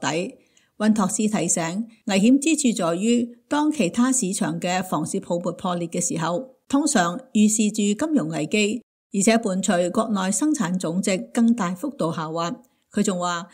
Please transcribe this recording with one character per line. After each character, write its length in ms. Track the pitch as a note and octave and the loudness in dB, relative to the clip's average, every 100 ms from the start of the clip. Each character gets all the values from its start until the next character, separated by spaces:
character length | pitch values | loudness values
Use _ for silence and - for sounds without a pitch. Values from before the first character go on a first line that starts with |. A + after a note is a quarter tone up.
底。 360 | C3+ D#3 G3 - _ _ _ - | -4 -2 -4 -10 _ _ _ 0
溫 160 | G#3+ | 2
托 140 | G#3+ F#3 | 4 2
斯 80 | - | 0
提 320 | G#3+ G#3 E3+ | 0 0 0
醒， 400 | F#3 E3 F#3+ A#3 - - | -2 -2 -4 -8 -10 -2
危 140 | G3 | 4
險 180 | A3 C#4 | 6 6
之 340 | E4 D#4 A#3+ | 4 2 2
處 60 | G3+ | 2
在 160 | E3+ | 0
於， 420 | E3+ A3 A#3+ A#3 - - | 0 2 2 0 -8 -4
當 240 | D4 D4+ | 0 2
其 180 | D4 E3+ | 2 0
他 220 | G3+ B3 | 2 2
市 200 | C4 F#3 | 2 -2
場 280 | - E3 E3+ | -2 -4 -4
嘅 200 | F3+ F#3 | -2 -2
房 200 | F#3 D#3+ | -2 -4
市 140 | E3 F#3+ | -4 -6
泡 220 | - F3 | -4 -4
沫 100 | F3+ | -4
破 240 | E3+ F#3 | -6 -4
裂 140 | F3 E3+ | -4 -4
嘅 120 | F3+ | -4
時 160 | - E3 | -4 -4
候， 380 | D#3+ F3 - _ - | -2 -4 -6 _ -2
通 180 | C#4 D#4 | 0 2
常 320 | G#3 A3+ F3 - | 2 2 -2 -2
預 160 | G#3 G#3+ | 4 4
示 200 | G#3+ G#3 | 4 0
住 360 | G#3+ G3+ G#3 D#4+ | 0 0 0 0
金 80 | |
融 140 | C#4+ D#3 | 0 0
危 180 | D#3+ D#3 | -4 -2
機， 340 | G#3+ G#3 A#3 - _ _ | 0 0 -2 -10 _ _
而 80 | G3 | 0
且 160 | G#3 A3+ | 2 2
伴 240 | G#3 F#3 | 0 -2
隨 300 | F#3 F3 F3 | 0 0 0
國 180 | F#3+ - | 0 -2
內 200 | G3+ F#3 | -2 -2
生 240 | - D4+ | -2 0
產 240 | D#4 F3 F#3 | 0 -2 -2
總 240 | E3 F3+ | -2 -2
值 160 | G3+ F#3 - | -2 -4 -2
更 180 | - A#3 | 2 2
大 220 | A#3 F3 | 2 -2
幅 160 | F3+ D4 | -4 -8
度 220 | - E3 | -4 -4
下 160 | D3+ D3+ | -4 -6
滑。 340 | D#3+ E3+ - _ _ _ | -4 -4 -6 _ _ _
佢 120 | - | -2
仲 160 | G3+ F3+ | 0 0
話， 260 | F3 F3 - | -2 -4 -8